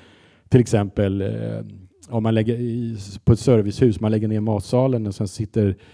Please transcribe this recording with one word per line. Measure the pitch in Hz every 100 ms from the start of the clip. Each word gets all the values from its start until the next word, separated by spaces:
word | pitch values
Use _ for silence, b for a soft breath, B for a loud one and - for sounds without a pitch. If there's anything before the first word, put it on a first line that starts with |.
| b b b b b
till | 131
exempel, | 117 110 101 - 101 98
eh, | 98 110 110 110 107 98 95 _ -
om | 117
man | 110 110
lägger | 107 117
i, | 120 117 117 113 98 95
på | -
ett | 117
servicehus, | - 117 104 - 131 92
man | 107
lägger | 107 107
ner | 107
matsalen | 107 104 - 123 131 123 104
och | 95
sen | 104
sitter | - 110 117 104 92 b